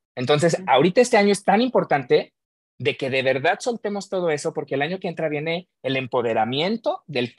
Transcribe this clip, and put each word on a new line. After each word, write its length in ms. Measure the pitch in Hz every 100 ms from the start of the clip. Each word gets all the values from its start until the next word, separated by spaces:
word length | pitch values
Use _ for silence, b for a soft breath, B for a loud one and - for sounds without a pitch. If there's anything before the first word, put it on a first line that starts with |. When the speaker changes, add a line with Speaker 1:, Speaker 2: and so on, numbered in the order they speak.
| _ -
Speaker 1:
Entonces, 380 | 123 147 170
Speaker 2:
Ujú. 100 | 160 123
Speaker 1:
ahorita 320 | 127 170 247
este 160 | 240 214
año 160 | 202
es 120 | 196
tan 160 | - 202
importante 720 | 254 202 175 147 131 151 - _ _ _ _ -
de 180 | 131 127
que 120 | 135
de 140 | 131
verdad 360 | 131 131 156 202
soltemos 480 | 247 226 214 202 -
todo 200 | 190 175
eso, 220 | 147 165
porque 220 | 170 147
el 80 | 139
año 160 | 151 190
que 100 | 185
entra 200 | 160 160
viene 380 | 147 160 170 180 _
el 140 | 127 131
empoderamiento 1080 | 127 127 113 113 113 135 180 226 302 370 -
del, 280 | 127 123